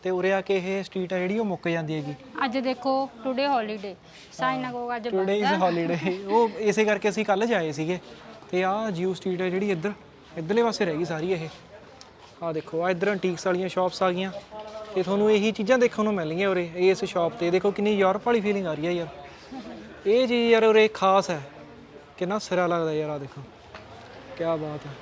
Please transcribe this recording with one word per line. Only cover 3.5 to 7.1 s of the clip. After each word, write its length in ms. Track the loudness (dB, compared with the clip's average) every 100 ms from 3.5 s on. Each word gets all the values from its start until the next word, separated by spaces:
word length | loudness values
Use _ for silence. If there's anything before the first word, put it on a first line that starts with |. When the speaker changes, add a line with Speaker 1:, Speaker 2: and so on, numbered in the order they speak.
| 0 -2 -8 -10 -14 -20
Speaker 2:
synagogue 840 | -20 -20 -4 -2 -2 -6 -8 -6 -6
ਅੱਜ 120 | -2
Speaker 1:
Today 360 | 0 2 2
is 140 | 2 4
Speaker 2:
ਬੰਦ 60 |
ਆ। 60 | 2
Speaker 1:
holiday। 600 | 2 0 0 -2 -4 0
ਉਹ 200 | 2 2 2
ਇਸੇ 280 | 0 2 2
ਕਰਕੇ 240 | 2
ਅਸੀਂ 160 | 0